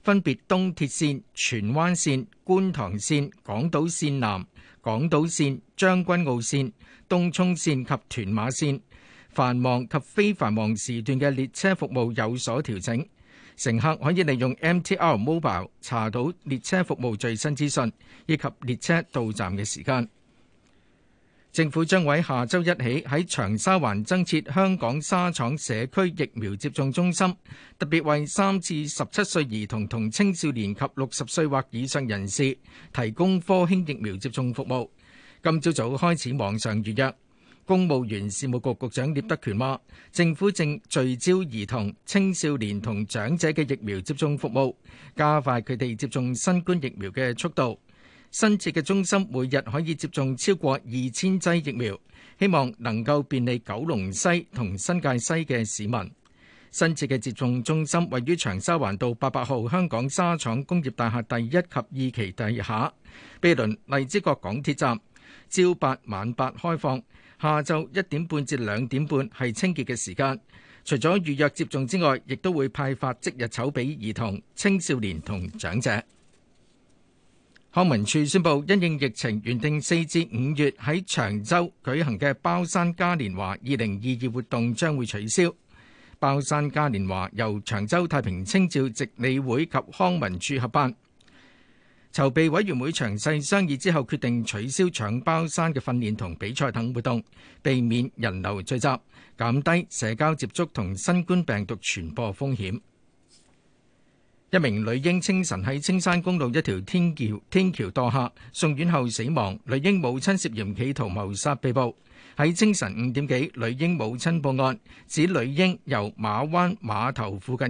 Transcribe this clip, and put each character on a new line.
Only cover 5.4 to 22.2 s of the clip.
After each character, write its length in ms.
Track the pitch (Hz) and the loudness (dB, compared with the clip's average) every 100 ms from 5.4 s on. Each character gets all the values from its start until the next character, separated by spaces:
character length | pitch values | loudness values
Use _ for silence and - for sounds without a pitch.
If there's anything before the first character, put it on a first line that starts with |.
| 139 131 - - | 0 -2 -8 2
將 260 | 190 185 | 4 4
軍 240 | 180 175 147 | 2 2 2
澳 100 | 120 | 0
線、 360 | 113 143 131 - - - - | 0 0 -2 -6 -20 -16 0
東 200 | 180 175 | 2 2
涌 240 | 170 180 | 2 2
線 300 | 170 170 131 | 2 0 0
及 180 | 117 135 - | 0 -4 -4
屯 260 | 123 95 | -6 0
馬 160 | 107 120 | 0 0
線 300 | 127 147 139 - - - - - | 0 0 0 -6 -20 -20 -20 -4
繁 260 | - 123 | 2 2
忙 320 | 123 127 123 120 | 2 2 2 0
及 120 | 147 | -4
非 340 | - - 208 | 0 2 2
繁 180 | 196 120 | 2 0
忙 240 | 107 107 | 2 0
時 280 | 110 - 117 | 0 -4 -4
段 180 | 113 131 | -2 2
嘅 80 | 143 | 2
列 180 | 135 131 | 2 -2
車 220 | - 190 | 0 0
服 120 | 185 143 | 0 0
務 240 | 127 117 117 | 0 0 0
有 180 | 110 | -2
所 280 | 123 120 127 | -2 -2 -2
調 180 | 143 98 | -2 -4
整。 260 | 120 117 - _ _ - - | -2 -2 -4 _ _ -20 -20
乘 240 | - 123 113 | -4 0 2
客 160 | 160 156 | 2 2
可 160 | 143 | 0
以 100 | 180 | 2
利 160 | 156 127 | 2 2
用 180 | 127 131 | 0 0
M 180 | 165 180 | 0 2
T 140 | - | 0
R 180 | 190 165 113 | 2 2 2
Mobile 500 | 127 165 139 90 95 _ | 2 0 0 -2 -4 _
查 260 | - 117 110 | -4 -2 -2
到 240 | 123 147 175 | -2 -4 -4
列 140 | 143 131 | -6 -6
車 220 | - 185 | -2 0
服 140 | 170 143 | 0 -2
務 180 | 123 | -4
最 220 | 104 120 110 | -2 -4 -2
新 180 | 151 | -2
資 140 | 143 - | -2 0
訊， 240 | 147 117 - - - | 0 0 -4 -14 -10
以 100 | - 156 | -2 -2
及 100 | 139 - | -2 -6
列 140 | 123 120 | -6 -2
車 260 | - 165 - | 2 0 0
到 180 | 131 113 | -2 -2
站 240 | 107 95 | -2 -4
嘅 80 | 98 | -4
時 200 | 107 - | -4 -4
間。 260 | - 127 117 _ _ _ _ _ _ _ _ _ _ _ _ _ _ | 0 0 -2 _ _ _ _ _ _ _ _ _ _ _ _ _ _
政 180 | - 156 | 0 2
府 140 | 160 | 2
將 180 | 160 190 | 4 4
會 200 | 147 151 | 4 2